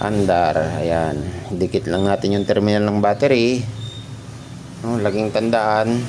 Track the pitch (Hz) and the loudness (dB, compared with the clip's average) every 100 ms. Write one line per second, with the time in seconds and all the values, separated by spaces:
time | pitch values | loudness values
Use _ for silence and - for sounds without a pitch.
0 | 104 107 95 87 82 78 80 82 82 82 | -2 0 4 4 4 2 0 0 0 0
1 | 80 73 87 90 - 90 92 - - 90 | 0 -2 -6 -8 -8 -4 -2 -2 -2 0
2 | 98 98 101 101 101 104 104 104 104 104 | 0 0 0 0 0 0 2 2 2 2
3 | 104 104 139 127 117 127 - - - - | 2 2 4 4 2 0 -4 -8 -12 -12
4 | - - - - - - - - 113 117 | -16 -16 -16 -16 -16 -16 -16 -10 -4 0
5 | 101 101 107 107 113 117 107 107 110 120 | 0 0 0 0 2 2 2 2 2 0